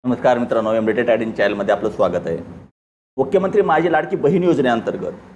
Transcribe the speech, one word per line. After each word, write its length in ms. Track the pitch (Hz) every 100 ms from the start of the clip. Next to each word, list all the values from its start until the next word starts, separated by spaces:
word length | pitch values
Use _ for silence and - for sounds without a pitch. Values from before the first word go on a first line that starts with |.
नमस्कार 340 | 127 120 135 123
मित्रांनो, 340 | 120 117 110
एम 140 | 113 110
डी 60 |
टेट 180 | 110 120
आयडीन 220 | 113 113
चॅनलमध्ये 420 | 101 101 104 101
आपलं 160 | 101 175
स्वागत 360 | - 95 87 85
आहे. 100 | 82 - - - _ _ _ _ -
मुख्यमंत्री 460 | 135 196 190 202
माझी 280 | 190 156 170
लाडकी 240 | 160 151 165
बहीण 260 | 143 180
योजनेअंतर्गत 680 | 180 143 127 113 101 98 90 - -